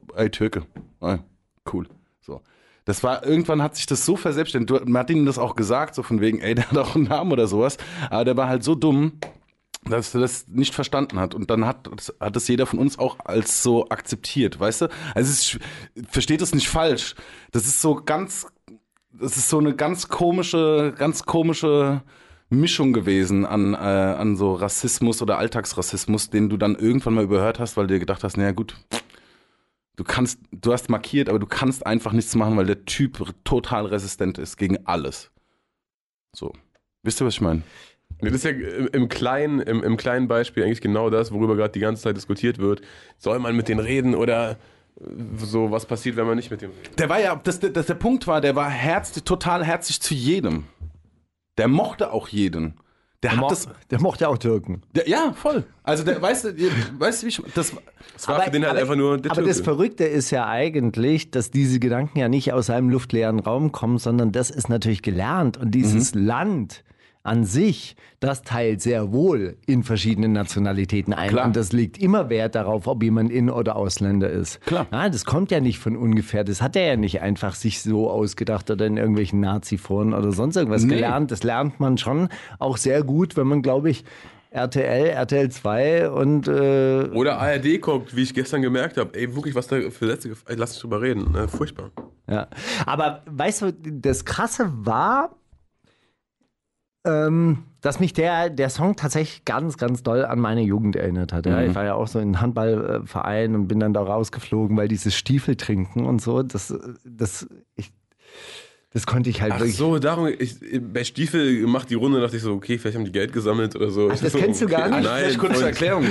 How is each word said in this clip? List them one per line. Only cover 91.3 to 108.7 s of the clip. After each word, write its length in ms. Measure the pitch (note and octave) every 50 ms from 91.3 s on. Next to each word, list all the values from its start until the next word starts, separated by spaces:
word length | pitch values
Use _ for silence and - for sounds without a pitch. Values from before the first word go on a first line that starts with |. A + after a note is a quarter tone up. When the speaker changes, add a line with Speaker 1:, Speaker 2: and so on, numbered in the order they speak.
Speaker 2:
Ne? 160 | D#2+ G2 G#2+ -
Furchtbar. 420 | - - D3 - - - F#2+ G2 - - - - - _ _
Speaker 3:
Ja. 220 | - G2+ G#2 - - - - - - - G#3+ -
Aber 360 | - C#3 D3+ D#3 D3 C#3+ - - E3
weißt 300 | D3+ C3+ D3 G3+ G#3 -
du, 140 | G#3 F#3+ E3
das 500 | - D#3+ D#3 D3+ C3 - C#3 B2+ - -
Krasse 480 | - - - G#3 A#3 - - A#3+ F3+
war, 640 | C#3 A2+ G2+ A2+ A2 B2 D#3+ G3+ B3 C#4+ D#4+ E4+ - _ _ _ _ _ _ _ _ _ _ _ _ _ _ _ _ _ _ _ _ _ _ _ _ _ _ _ _ _ _ _ _ _ -
ähm, 580 | E3+ D#3 D3+ D3+ D#3 D#3+ E3 E3+ E3 D3+ B2+ - - - _
dass 180 | - C#3+ C#3 -
mich 140 | F#3+ E3+
der, 380 | - D#3+ D#3+ F3 E3+ E3 E3+ F3
der 180 | D3+ C3 C3+ B2+
Song 260 | - - D#3 F#3+ G#3
tatsächlich 520 | - D3+ C#3 - D#3 D#3 - - - -
ganz, 320 | - A2 C3 D#3 E3 C#3+ -
ganz 240 | B2 A#2+ B2 B2
doll 200 | B2 A#2+ A2+ B2+ C3+
an 120 | A#2+ B2 A#2+
meine 220 | A#2+ A2 A2+ A#2
Jugend 360 | A2+ G2+ G2 G#2+ A2 G#2 F#2+
erinnert 360 | - F2+ F#2 F2+ F2+ F2+ -
hat. 140 | F2+ E2+ E2
Ja, 140 | F#2 F2 E2+
Speaker 1:
Mhm. 100 | E2+ F2
Speaker 3:
ich 40 | F2+
war 100 | G2 G2+
ja 100 | G2+ G2
auch 120 | G#2+ A2+ A2+
so 100 | - A2+
in 240 | G#2+ G2+ F#2+ F2+
Handballverein 1120 | A#2 B2 A#2 A2+ A2 A2+ A2 G#2+ A2 - - A2 G#2+ - - G2+ - G2 G#2 A2 A2+ A2 A2
und 140 | G#2 G2 F#2
bin 120 | G#2+ G#2+
dann 140 | G#2+ G#2+ G2+
da 80 | G#2
rausgeflogen, 760 | G2+ F#2+ G#2 A2+ A2+ - - A#2 - - G#2 A2 G#2+ G#2 G#2+
weil 100 | G#2+ G#2 G#2
dieses 260 | A2 F#2+ - G#2+ -
Stiefel 420 | - - - C3 C#3 - - C3
trinken 480 | - - - G#2+ F#2+ F#2 F#2+ - A#2+ A#2+
und 160 | C3 B2 A2+
so, 220 | G#2+ A#2 B2 B2+
das, 320 | C3 B2 - G2 - - - - - A#2+ A#2 - -
das, 440 | B2+ A#2 A2 A#2 G2 - - - - - - - _ _
ich, 140 | - G2+ - _ _ _ _ _ _ _ - - - - - - - - -